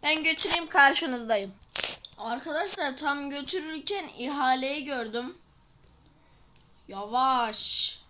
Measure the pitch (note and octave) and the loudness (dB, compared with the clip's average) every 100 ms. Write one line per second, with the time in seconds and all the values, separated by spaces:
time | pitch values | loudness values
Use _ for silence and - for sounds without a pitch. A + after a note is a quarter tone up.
0 | D4 D#4 D#4 D#4+ - E4 E4 - C#4 C#4 | 2 2 2 2 2 0 2 6 6 6
1 | A#3+ B3+ A3+ G#3+ G3 F#3+ - - - - | -2 -4 0 0 0 -12 -8 -4 -4 -6
2 | - - A3 B3 D#4 D4+ F#4+ - D4 C4 | -14 -12 -6 -6 -4 -4 -4 -4 -4 -4
3 | D4 C#4+ C#4+ C#4+ C4+ F#4 D#4 D#4+ - G4+ | -4 -4 -4 -8 -4 -6 -6 -8 -6 -6
4 | D#4+ - B3 C#4+ C4 C4 C4 D4 C#4 C4 | -8 -8 -6 -2 0 0 0 -4 -4 -6
5 | A3+ A3+ B3+ F4+ _ _ _ _ - - | -4 -6 -8 -12 _ _ _ _ -20 -20
6 | - _ _ _ - - _ - - G3 | -20 _ _ _ -20 -20 _ -20 -16 -12
7 | G#3 A#3+ C4 C4 A#3 G#3+ - - - - | -2 2 4 4 2 2 4 6 4 0
8 | - | -16